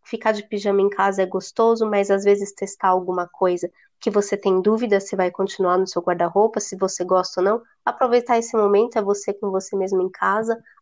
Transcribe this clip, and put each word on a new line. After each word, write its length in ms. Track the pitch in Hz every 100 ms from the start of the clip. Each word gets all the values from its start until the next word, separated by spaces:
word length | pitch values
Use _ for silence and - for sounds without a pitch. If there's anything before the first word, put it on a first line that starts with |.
ficar 280 | - 226 220
de 140 | 208 208
pijama 360 | 208 202 196
em 80 | 196
casa 320 | 202 196 196
é 40 | 185
gostoso, 600 | 185 - - 226 226 220
mas 220 | 208 202
às 140 | 196
vezes 280 | 202 202 202
testar 360 | - 196 - 190
alguma 380 | 185 180 180 175
coisa 440 | - 185 175 175 _ _ _
que 100 | -
você 260 | 208 202 202
tem 240 | 196 185
dúvida 400 | 190 220 233 202
se 160 | 196 190
vai 140 | 180
continuar 480 | 175 196 - 185 180
no 80 | 190
seu 160 | -
guarda-roupa, 580 | 175 175 175 196 220 220
se 160 | - 190
você 260 | 190 -
gosta 360 | 180 185 180 -
ou 40 |
não, 180 | 190 226 - _
aproveitar 520 | - 240 254 240 233 233
esse 160 | 233 226
momento, 420 | 202 202 240 233
é 40 |
você 300 | 202 202 -
com 180 | 202 202
você 240 | 190 190 196
mesmo 260 | 190 190
em 80 | 185
casa, 520 | 185 196 208 226 226 - _